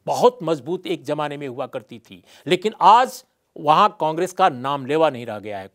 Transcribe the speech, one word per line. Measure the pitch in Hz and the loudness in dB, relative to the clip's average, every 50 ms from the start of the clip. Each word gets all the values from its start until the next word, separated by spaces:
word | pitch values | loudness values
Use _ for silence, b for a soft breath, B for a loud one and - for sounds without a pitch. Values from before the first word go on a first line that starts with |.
| - | -6
बहुत | 147 143 127 180 247 247 - 170 | -6 -2 2 2 2 2 2 -4
मजबूत | 160 165 143 113 143 180 180 - | -4 -4 -4 -4 -8 -8 -8 -6
एक | - 175 147 139 | -8 -8 -8 -6
जमाने | 139 147 151 151 147 143 | -8 -6 -4 -4 -6 -8
में | 143 147 135 | -8 -10 -10
हुआ | 123 131 131 | -8 -8 -10
करती | 117 - 131 - - 127 113 | -8 -8 -12 -12 -12 -20 -20
थी, | _ - 98 87 _ b b b b | _ -20 -20 -20 _ b b b b
लेकिन | 143 175 180 185 214 214 - | 0 0 0 0 -4 -2 4
आज | 165 180 214 240 254 233 - - - _ _ _ _ _ _ - | 6 8 8 8 6 2 -2 -14 -20 _ _ _ _ _ _ -6
वहां | 160 143 156 170 202 208 | 0 2 4 4 4 2
कांग्रेस | 208 - 160 156 160 160 185 180 - | 2 0 -4 -4 -2 -2 -4 -4 0
का | - 190 180 | 2 0 0
नाम | 139 120 127 135 143 143 135 | 0 0 -6 -6 -6 -4 -4
लेवा | 123 147 160 160 151 | -2 0 2 2 2
नहीं | 135 117 120 | 0 -2 -10
रह | 117 107 104 | -10 -10 -10
गया | 98 107 101 98 | -10 -10 -10 -10
है | 95 98 _ | -12 -14 _